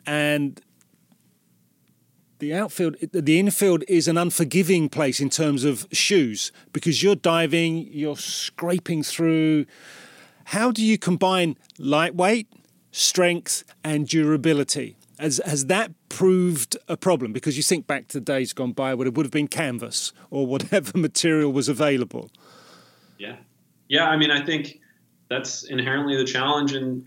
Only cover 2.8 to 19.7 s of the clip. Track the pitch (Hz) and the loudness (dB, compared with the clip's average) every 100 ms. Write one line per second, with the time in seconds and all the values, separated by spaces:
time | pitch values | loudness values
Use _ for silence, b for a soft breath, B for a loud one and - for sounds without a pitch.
2.8 | 170 151 160 180 147 165 202 - 202 170 | -2 -2 -6 -2 4 4 4 2 2 2
3.8 | - 175 156 170 175 - 151 180 170 180 | 2 2 2 2 0 0 0 2 2 2
4.8 | 151 165 143 127 139 - 156 143 143 127 | 2 0 -2 0 -2 0 0 0 0 -2
5.8 | - - - 196 127 104 - b b 151 | -4 -2 2 4 2 0 -8 b b -4
6.8 | 170 127 190 202 175 165 165 165 165 165 | -2 2 2 2 2 2 2 2 0 -2
7.8 | - 147 151 143 - - - - 170 185 | -6 -6 -6 -6 -8 -8 -10 -8 -4 -2
8.8 | - 165 147 - 165 160 156 151 139 B | -2 -4 -4 0 2 4 4 2 0 B
9.8 | B B B B B B - 202 247 226 | B B B B B B -6 0 0 2
10.8 | 220 220 - 180 185 185 170 135 _ - | 2 2 2 2 2 2 0 -2 _ -8
11.8 | 135 147 165 147 180 226 214 - _ _ | 0 2 2 2 2 2 -2 -16 _ _
12.8 | _ - - - 175 175 - - b - | _ -2 0 4 2 2 -2 -6 b -10
13.8 | 156 151 139 160 151 151 160 147 135 147 | -4 -2 0 2 2 2 2 2 0 -4
14.8 | 120 - _ - 156 135 - 147 135 190 | -6 -12 _ -8 -4 -4 -2 -2 0 0
15.8 | 220 - - - 185 185 180 156 - - | -2 -8 -14 0 4 4 2 0 -4 -6
16.8 | - 170 190 160 120 127 156 135 - 175 | -6 -4 0 0 -2 -6 -4 -2 0 0
17.8 | - 139 - 143 117 135 123 - 123 120 | -2 -6 -6 -8 -4 -2 -2 -4 -6 -2
18.8 | 131 127 127 120 143 151 147 - 151 | -2 -2 -2 -2 -2 -2 -2 -2 -4